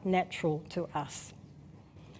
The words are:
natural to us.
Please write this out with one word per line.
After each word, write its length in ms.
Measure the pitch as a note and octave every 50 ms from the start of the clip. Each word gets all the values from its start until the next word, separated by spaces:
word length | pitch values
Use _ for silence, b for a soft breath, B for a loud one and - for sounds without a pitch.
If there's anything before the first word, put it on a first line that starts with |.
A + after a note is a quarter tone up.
| -
natural 600 | F#3+ F#3 F#3 F3+ - - - - D#3+ D3+ D#3 D#3 -
to 180 | - F3+ E3 - -
us. 380 | D3+ C#3+ - - - - - - - - - - - - - - - - - - B B B B